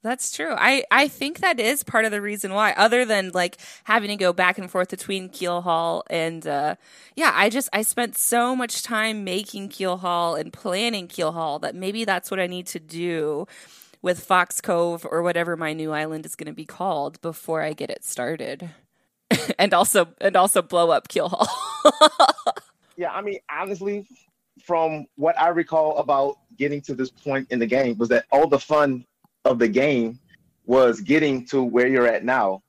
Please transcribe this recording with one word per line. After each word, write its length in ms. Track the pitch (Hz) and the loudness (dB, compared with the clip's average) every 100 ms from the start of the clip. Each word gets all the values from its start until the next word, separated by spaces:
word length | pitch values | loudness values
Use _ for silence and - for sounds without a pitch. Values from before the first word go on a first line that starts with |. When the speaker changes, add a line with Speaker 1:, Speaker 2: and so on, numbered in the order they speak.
Speaker 1:
That's 300 | 220 254 - | -6 -6 -6
true. 180 | - 320 247 | -6 -6 0
I, 240 | 214 269 - | 2 2 2
I 160 | 233 285 | 2 2
think 320 | - 277 349 | -2 -8 -2
that 220 | 359 262 | -2 0
is 240 | 220 285 | -2 -2
part 200 | - 226 | -2 0
of 60 | 220 | 0
the 100 | 208 | -2
reason 340 | 202 208 190 | -6 -6 -4
why, 180 | 196 214 | 0 0
other 320 | - 220 240 | 4 4 4
than, 260 | 240 208 190 | 2 0 0
like, 260 | 180 180 - - - | -2 -2 -6 -20 -18
having 240 | - 226 208 | 0 0 2
to 80 | 202 | 0
go 160 | 180 | 0
back 260 | 175 180 190 | 2 0 0
and 100 | 180 | -6
forth 220 | 185 185 | -4 -4
between 380 | 180 - 190 185 | -6 -6 -6 -8
Keel 320 | - 180 175 | -8 -4 -4
Hall 420 | 175 165 165 165 - | -2 -2 0 -4 -4
and, 340 | 170 165 165 | -4 -4 -6
uh, 300 | 160 143 151 180 _ - - | -6 -4 -4 -6 _ -20 -16
yeah, 160 | - 311 170 | 0 0 4
I 120 | 202 | 2
just, 180 | 240 - | 0 -4
I 100 | 202 | -4
spent 360 | 220 - 240 - | -2 -4 -4 -4
so 380 | - 233 247 254 | 0 0 0 -2
much 260 | 240 - | -4 -6
time 400 | - 220 220 214 | -6 -4 -2 -4
making 460 | 190 185 208 202 196 | -4 -6 -6 -12 -14
Keel 300 | - 190 180 | -6 -4 -4
Hall 360 | 180 175 170 | -2 -2 -2
and 180 | 156 160 | -4 -8
planning 540 | - 202 185 233 214 175 | -10 -6 -2 -2 -4 -10
Keel 240 | - 156 | -6 -4
Hall 300 | 165 160 147 | -4 -6 -4
that 160 | - 180 | -8 -6
maybe 280 | 190 220 | -8 -6
that's 280 | 220 185 - | -2 -4 -4
what 80 | 190 | -4
I 80 | 180 | -4
need 180 | 180 180 | -6 -10
to 140 | 165 | -14
do 680 | 156 165 175 165 151 147 - - - - - _ | -12 -8 -4 -4 -4 -6 -10 -16 -20 -20 -20 _
with 160 | 180 180 | -4 -4
Fox 420 | - 185 175 - | 0 0 0 -4
Cove 460 | - 170 170 170 - | -2 0 0 -2 -4
or 140 | 165 | -2
whatever 340 | 170 170 170 165 | 0 -2 -2 -4
my 160 | 160 | -6
new 200 | 160 156 | -6 -4
island 340 | 151 156 156 - | -4 -6 -8 -12
is 80 | |
gonna 180 | - 156 | -14 -14
be 120 | - - | -14 -16
called 540 | - 185 156 143 - | -6 -4 -2 -6 -8
before 420 | 165 156 - 160 | -12 -10 -6 -4
I 120 | 156 | -4
get 160 | 156 - | -6 -10
it 120 | - | -10
started. 680 | - - 123 156 120 139 170 - _ _ _ _ _ | -10 -6 -6 -6 -8 -10 -14 -18 _ _ _ _ _
<laughs> 80 | - - - | -2 -2 0
And 160 | 160 | 4
also, 340 | 180 - 202 170 _ | 4 4 2 0 _
and 140 | 196 190 | 2 4
also 260 | 190 202 | 4 2
blow 280 | 170 175 170 | 2 2 4
up 180 | 151 - | 2 0
Keel 200 | - 170 | -2 -2
Hall. 180 | 180 - - - 403 | 0 0 -2 -8 4
<laughs> 140 | 294 294 302 - - - - - _ _ _ - | 4 8 6 8 4 4 -4 -4 _ _ _ -8
Speaker 2:
Yeah, 160 | 170 | -6
I 80 | 185 | -4
mean, 160 | 208 196 - | -8 -10 -10
honestly, 560 | 147 190 190 196 208 202 - _ _ _ _ | -8 -6 -4 -4 -6 -8 -20 _ _ _ _
from 420 | - 170 160 156 - - | -2 0 2 -2 -12 0
what 220 | 156 - | 0 4
I 100 | 165 | 2
recall 500 | 170 165 160 156 147 | 2 0 2 2 0
about 380 | 147 139 139 139 _ - | 2 2 2 -2 _ -4
getting 240 | 139 143 | -4 -4
to 120 | - | -2
this 160 | 127 131 | -2 -2
point 360 | _ 143 135 131 | _ -4 -4 -2
in 80 | 123 | -2
the 80 | 117 | 2
game 300 | 127 131 110 | 2 2 0
was 100 | 117 | 2
that 160 | 120 - | 2 4
all 160 | 139 156 | 4 6
the 100 | 139 | 2
fun 460 | - 151 143 127 - _ _ _ | 2 2 2 0 -8 _ _ _
of 140 | 127 120 | 0 4
the 100 | 117 | 4
game 500 | 104 143 131 113 123 _ _ _ _ - | 4 2 2 0 -6 _ _ _ _ 2
was 340 | 131 123 110 | 6 6 4
getting 460 | 104 151 151 131 123 | 2 2 4 0 -2
to 160 | 139 | 0
where 240 | 123 117 127 | 2 2 4
you're 200 | 131 120 | 4 4
at 160 | 113 | 2
now. 380 | 117 131 101 98 | 0 0 0 -2